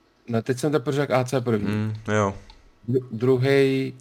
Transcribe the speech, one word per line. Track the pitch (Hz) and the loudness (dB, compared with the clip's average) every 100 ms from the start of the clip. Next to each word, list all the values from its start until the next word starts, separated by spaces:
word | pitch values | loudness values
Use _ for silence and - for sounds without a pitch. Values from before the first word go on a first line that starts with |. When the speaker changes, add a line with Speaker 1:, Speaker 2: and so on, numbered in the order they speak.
| _ _ - | _ _ -4
Speaker 1:
Ne, | 113 | -4
teď | 110 127 | -2 -2
jsem | 156 | 0
teprve | 147 131 139 | 0 0 -2
řekl | 139 | 0
A | 127 | 0
C | 127 135 | 0 -2
první. | 120 110 101 | 0 -2 0
Speaker 2:
Mm, | 107 107 107 - | -2 -4 -6 -2
jo. | 107 101 95 - - - _ - | 0 0 -2 -14 -20 -20 _ -4
Speaker 1:
Dru-, | 131 127 | -4 -4
druhej, | 110 123 131 135 139 135 135 131 123 | -2 2 2 4 4 4 2 -4 -8